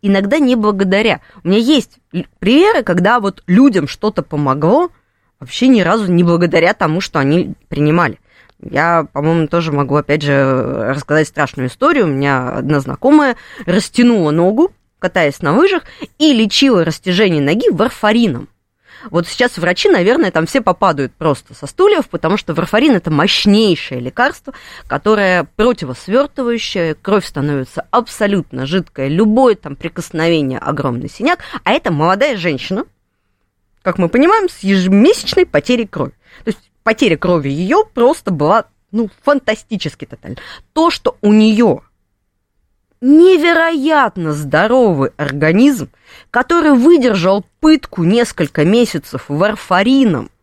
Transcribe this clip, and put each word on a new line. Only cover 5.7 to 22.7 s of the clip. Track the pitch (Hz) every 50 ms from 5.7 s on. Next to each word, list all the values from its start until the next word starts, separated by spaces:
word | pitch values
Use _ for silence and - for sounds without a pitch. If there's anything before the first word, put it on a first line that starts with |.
| 262 220
разу | 180 165 190 226 214 185
не | 180 170 180
благодаря | 170 170 170 175 175 156 165 160 175 214
тому, | _ 196 156 156 175
что | 190 - - 160
они | 135 135 147 175 - - - _ _ _
принимали. | - 143 147 151 156 170 175 139 107 _ _ _ _ _ _ _ _ _
Я, | - - - - 156 170 170 165 156 - _
по-моему, | 143 147 156 165 170 160 147
тоже | - 170 165 160
могу, | 147 143 143 127 135
опять | 147 143 - 147 156
же, | 147 143 143 139 139 135 135 127 127 - 131 131 110 110
рассказать | 135 147 139 - 147 156 151 -
страшную | _ - 151 - - - 127 127
историю. | - _ - 302 339 294 220
У | 165
меня | 139 135 139 143 139 131 127 123
одна | - - 127 131 151 143
знакомая | 135 131 135 - - 262 294 302 294 269 240 - - - - - 214
растянула | - 175 185 - - _ - 240 240 240 214 170 151
ногу, | 147 160 170 185 208 226 320 381 - _ _ _ _ _
катаясь | - 185 - 185 165 143 135 -
на | - 147 156
лыжах, | 226 330 392 392 339 - - - - - - _ _
и | 294 311 285
лечила | 226 220 208 - - 269 277 247 185 165
растяжение | 165 156 - _ 185 180 180 220 196 170 151
ноги | 143 139 156 220 262 466
варфарином. | 214 156 214 240 - - - 208 214 233 240 208 139 113 - - _ _ _ _ _ _ _ _ - - - 233
Вот | - 165 175 -
сейчас | - - 247 247 - -
врачи, | 165 170 185 - - 427
наверное, | 370 220 175 190 247 311 339 196
там | - 160 160
все | 170 - 277
попадают | 226 - 180 - - 190 160 139 139 123 _
просто | _ 165 160 139 - - _ -
со | - - 139
стульев, | - - 359 415 415 339 262 -
потому | - 170 - 160 185
что | 208 - - 165
варфарин — | 151 165 -